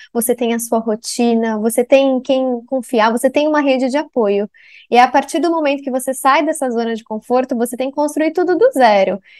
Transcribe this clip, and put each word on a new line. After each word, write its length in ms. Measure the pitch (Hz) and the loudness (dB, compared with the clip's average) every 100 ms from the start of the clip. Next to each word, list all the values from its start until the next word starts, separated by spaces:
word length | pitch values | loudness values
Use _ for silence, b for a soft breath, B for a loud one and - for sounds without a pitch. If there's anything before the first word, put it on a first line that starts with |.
| B | B
você 200 | 240 233 | -4 -2
tem 220 | 240 233 | 0 0
a 60 | 233 | -2
sua 180 | 233 226 | -2 -2
rotina, 800 | 226 214 - - 233 226 226 214 | -2 -6 -6 -2 0 2 0 -2
você 260 | 226 262 | -2 0
tem 340 | 247 269 269 262 | 2 4 4 0
em 20 | |
quem 440 | 262 262 262 240 240 | 0 -2 0 -4 -4
confiar, 440 | 262 - 240 220 | -6 -2 0 2
você 180 | 233 262 | 2 0
tem 200 | 294 302 | 0 0
uma 120 | 302 | 0
rede 280 | 285 262 254 | 0 0 0
de 80 | 277 | -2
apoio. 520 | 294 254 202 202 208 b b b b | -4 -2 0 0 -2 b b b b
E 80 | 233 | 4
é 60 | |
a 60 | 254 | 4
partir 320 | 277 285 330 | 2 0 -2
do 100 | 339 | 0
momento 320 | 330 294 277 | 0 -2 -2
que 80 | 277 | -4
você 240 | 254 262 | -6 -6
sai 320 | 262 269 294 311 | -2 2 2 0
dessa 240 | - 262 | -2 -4
zona 240 | 226 226 | -2 -4
de 80 | 226 | -6
conforto, 540 | - 220 - 247 262 240 | -8 -10 -2 -2 0 -2
você 200 | 240 240 | -4 -4
tem 140 | 262 | -6
que 60 | 294 | -2
construir 340 | 294 294 311 | -4 -2 -2
tudo 260 | 320 359 339 | 0 0 2
do 140 | 508 | 2
zero. 500 | 381 240 202 190 190 b | 4 4 4 2 -2 b